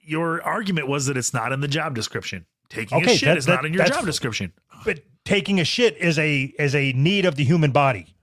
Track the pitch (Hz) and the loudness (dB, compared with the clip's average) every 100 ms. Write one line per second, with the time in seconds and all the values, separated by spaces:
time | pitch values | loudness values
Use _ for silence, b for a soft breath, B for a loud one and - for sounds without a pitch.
0 | 156 156 165 165 160 180 202 170 135 143 | -6 -4 -2 -4 -4 -4 -2 -2 -2 -2
1 | 135 131 120 127 117 135 143 147 160 123 | -2 -2 -2 -4 -4 -4 -2 -4 -4 -6
2 | 107 - - 95 82 _ _ - 110 131 | -6 -8 -10 -12 -16 _ _ -10 -2 0
3 | 185 247 254 180 131 175 151 170 160 277 | 2 2 4 2 2 0 0 0 0 0
4 | 226 147 127 107 92 _ _ - 214 165 | -2 -4 -4 -6 -8 _ _ -8 -6 -6
5 | _ _ - 202 196 196 156 - 240 175 | _ _ -2 0 2 0 0 2 0 2
6 | 175 156 156 143 131 - 147 143 139 127 | 0 2 2 0 -2 -2 0 2 2 2
7 | 151 202 185 143 135 170 151 131 139 107 | 2 4 0 2 2 4 4 4 2 0
8 | 85 _ | -8 _